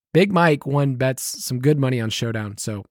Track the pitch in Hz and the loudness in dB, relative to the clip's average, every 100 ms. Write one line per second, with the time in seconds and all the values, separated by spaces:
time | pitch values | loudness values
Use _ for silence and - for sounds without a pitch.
0 | _ 160 202 180 170 143 135 143 139 123 | _ 2 4 4 4 2 0 0 0 0
1 | 131 127 - - - 127 135 151 131 123 | -2 -2 -8 -8 -6 0 2 2 2 0
2 | 110 - 117 110 104 104 - 104 - | -2 -4 -4 -4 -6 -8 -8 -8 -10